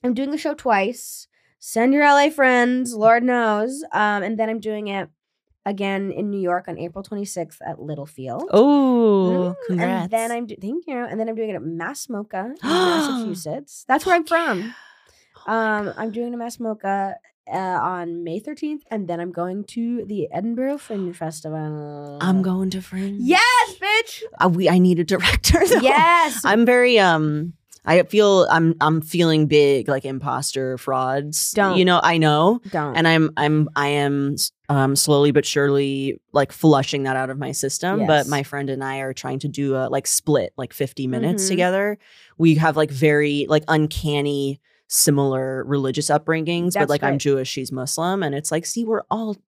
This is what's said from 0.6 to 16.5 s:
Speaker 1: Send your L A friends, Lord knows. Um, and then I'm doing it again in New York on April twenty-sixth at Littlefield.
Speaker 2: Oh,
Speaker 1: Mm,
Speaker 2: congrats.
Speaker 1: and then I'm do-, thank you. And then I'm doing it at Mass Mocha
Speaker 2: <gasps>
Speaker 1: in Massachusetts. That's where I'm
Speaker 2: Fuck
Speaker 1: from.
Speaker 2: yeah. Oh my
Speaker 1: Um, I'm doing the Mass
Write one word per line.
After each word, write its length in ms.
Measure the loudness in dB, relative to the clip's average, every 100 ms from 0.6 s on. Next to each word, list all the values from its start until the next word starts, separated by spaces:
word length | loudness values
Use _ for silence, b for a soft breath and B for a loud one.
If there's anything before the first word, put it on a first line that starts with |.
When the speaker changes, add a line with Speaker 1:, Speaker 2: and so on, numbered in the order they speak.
| 0 0 0 -4 -14 -18 -20 _ _ _
Speaker 1:
Send 320 | -8 0 2
your 100 | 4
L 140 | 6 6
A 120 | 4
friends, 640 | 4 4 4 2 0 -4
Lord 300 | 2 4 4
knows. 600 | 4 2 2 0 -2 -6 -6
Um, 300 | -2 0 0
and 140 | -4 -4
then 100 | -4
I'm 100 | -4
doing 260 | -6 -6 -6
it 220 | -6 -8 _ _ _ _ _ -8
again 440 | -4 -2 -2 -4
in 200 | -6 -6
New 100 | -4
York 300 | -2 -2 -4
on 80 | -10
April 260 | -10 -12
twenty-sixth 560 | -12 -10 -8 -8 -10 -10 -12
at 140 | -12
Littlefield. 640 | -10 -10 -12 -12 -10 -8 2
Speaker 2:
Oh, 1000 | 4 6 4 4 4 4 4 2 0 -2 -4
Speaker 1:
Mm, 80 | -4
Speaker 2:
congrats. 360 | -2 -2 -2
Speaker 1:
and 80 | -2
then 200 | -2 -2
I'm 140 | -6 -8
do-, 100 | -10
thank 260 | -8 -8 -8
you. 80 | -8
And 240 | -6 -6
then 80 | -6
I'm 80 | -4
doing 140 | -6
it 60 | -6
at 60 |
Mass 460 | -8 -8 -8 -10 -10
Mocha 460 | -10 -8 -10 -10 -8
Speaker 2:
<gasps> 60 |
Speaker 1:
in 60 | -2
Massachusetts. 1120 | 0 2 0 -2 -4 -6 -8 -8 -10 -12 -20 -2
That's 160 | -2 2
where 100 | 0
I'm 80 |
Speaker 2:
Fuck 60 | 2 -2 0
Speaker 1:
from. 120 | -4
Speaker 2:
yeah. 120 | -6 -12 b b b b b b -6
Oh 40 |
my 280 | -2 -2 -2 -4
Speaker 1:
Um, 40 | -8
I'm 140 | -8
doing 200 | -6 -8
the 60 | -8
Mass 240 | -10